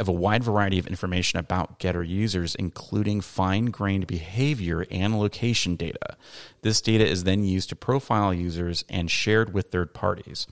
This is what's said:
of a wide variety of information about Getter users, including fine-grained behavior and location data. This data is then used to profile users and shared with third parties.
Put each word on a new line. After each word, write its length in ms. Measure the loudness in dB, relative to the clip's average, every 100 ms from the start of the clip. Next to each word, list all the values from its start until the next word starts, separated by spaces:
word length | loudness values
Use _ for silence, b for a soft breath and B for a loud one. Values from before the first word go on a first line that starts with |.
of 80 | 2
a 40 |
wide 300 | 2 4 2
variety 340 | 2 2 2 2
of 60 | 0
information 500 | -4 -2 0 0 0
about 400 | 0 -2 -2 -4
Getter 240 | -2 -2
users, 520 | -2 0 0 0 -2 -2
including 640 | -4 -6 -4 0 2 0
fine-grained 840 | -2 -2 0 2 0 0 0 0 -2
behavior 760 | -6 -4 -2 0 0 0 -2 -2
and 280 | 0 0 2
location 580 | 0 0 0 0 0 -2
data. 400 | -4 -6 -10 -12 B B B B
This 180 | 0 2
data 240 | 4 4 4
is 160 | 4
then 200 | 2 2
used 240 | 2 0 -2
to 60 | -6
profile 580 | -2 -2 2 2 2
users 500 | 0 -2 -2 -2 -4 -4
and 200 | -2 0
shared 440 | 0 4 4 2
with 160 | -2 -2
third 240 | -2 -2
parties. 520 | -2 -2 -2 -6 -10 -10